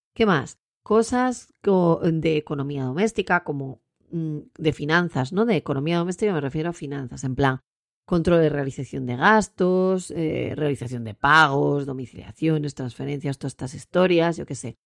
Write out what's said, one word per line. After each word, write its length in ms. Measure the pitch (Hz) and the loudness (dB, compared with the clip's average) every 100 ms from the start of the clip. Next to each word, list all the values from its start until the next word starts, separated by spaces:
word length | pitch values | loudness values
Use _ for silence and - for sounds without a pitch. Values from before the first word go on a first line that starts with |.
| _ - | _ 0
¿Qué 100 | 220 | 2
más? 340 | 156 120 - _ _ | 2 0 -10 _ _
Cosas 720 | - 214 226 247 254 240 - _ | 0 2 2 0 0 -2 -12 _
co-, 360 | - 185 170 165 | 2 4 4 4
de 340 | 175 160 160 156 | 2 0 0 0
economía 460 | - 147 143 143 | -2 -6 -4 -4
doméstica, 600 | 127 139 220 214 185 175 | -4 0 -2 -2 0 -2
como, 380 | - 143 135 - _ _ _ | -2 -6 -8 -12 _ _ _
mm, 280 | 170 160 151 - - | -6 -6 -8 -12 -4
de 160 | 160 | -2
finanzas, 600 | - 143 165 175 139 131 | -2 0 0 2 -2 -2
¿no? 120 | 180 233 | 0 0
De 100 | 170 | 0
economía 420 | - 135 151 170 | -2 -4 -2 -2
doméstica 360 | 175 180 208 | -2 -2 -2
me 80 | 165 | -2
refiero 280 | 139 151 170 | -2 -4 -4
a 40 | |
finanzas, 500 | 175 143 143 127 - | -6 -10 -10 -10 -8
en 120 | 135 127 | -6 0
plan, 240 | 135 131 - _ _ _ - | 0 0 -8 _ _ _ -2
control 360 | 175 160 170 | 0 4 4
de 80 | 156 | 4
realización 560 | 143 135 139 131 143 127 | 2 -4 -6 -10 -8 -6
de 100 | 120 | 0
gastos, 960 | 180 214 196 - 180 185 185 185 185 | 4 4 2 0 0 2 2 0 -4
eh, 420 | 175 160 - 120 - | -4 -4 -2 -4 -2
realización 480 | 151 135 123 123 | -2 -2 -6 -8
de 100 | 113 | -8
pagos, 720 | 104 139 156 151 143 147 143 139 | -2 4 6 6 4 0 0 -4
domiciliaciones, 920 | 135 123 - 104 - 160 156 147 - | -8 -12 -16 -20 -2 0 0 -2 -6
transferencias, 640 | 127 - 135 143 143 135 | -8 -8 -8 -6 -6 -6
todas 160 | 135 | -8
estas 200 | - 131 | -8 -10
historias, 640 | 143 - - 185 170 165 165 | -12 -2 2 4 4 2 0
yo 80 | - | -8
qué 100 | 135 | -10
sé. 200 | 120 - | -12 -14